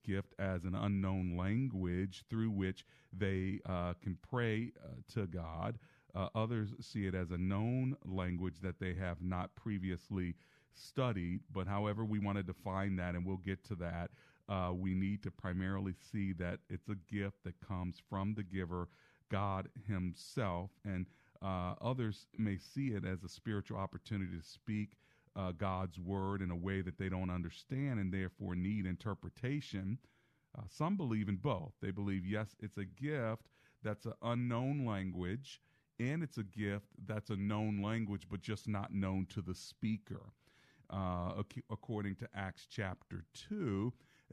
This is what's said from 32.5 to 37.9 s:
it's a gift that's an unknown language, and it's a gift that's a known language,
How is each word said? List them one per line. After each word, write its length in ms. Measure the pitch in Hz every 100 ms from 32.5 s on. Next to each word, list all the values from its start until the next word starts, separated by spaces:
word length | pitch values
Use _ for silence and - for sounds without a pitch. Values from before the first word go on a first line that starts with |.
| -
it's 200 | 104 101
a 60 |
gift 640 | 95 113 143 147 113 113 - _ - _
that's 220 | 107 104 113
an 80 | -
unknown 640 | 117 120 120 117 131 147
language, 760 | 120 98 95 90 90 120 139 - _ _ _ -
and 240 | 123 160
it's 140 | 147 117
a 40 |
gift 460 | 98 104 101 101 - - 98
that's 240 | 107 -
a 60 | 98
known 440 | 101 107 107 101
language, 460 | 101